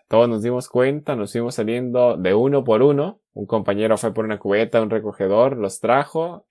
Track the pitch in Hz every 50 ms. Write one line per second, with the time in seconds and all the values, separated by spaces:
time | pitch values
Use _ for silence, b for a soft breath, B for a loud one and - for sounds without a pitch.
0 | _ - 110 113 120 120 113 107 107 120 123 123 - - - 123 127 127 143 151
1 | 143 - 131 117 104 - - 117 117 120 123 - 107 107 117 123 127 123 120 123
2 | 123 120 110 82 92 92 98 110 123 139 143 139 120 120 110 110 131 147 143 139
3 | 147 196 220 _ _ _ - 107 104 - 117 107 98 - 101 104 110 110 110 101
4 | - 110 92 110 110 107 107 101 - 98 101 107 113 110 - 117 110 104 113 107
5 | 107 104 95 - 101 95 101 110 123 135 131 120 101 98 - - - 113 123 139
6 | 147 - - 160 165 175 170 - _ _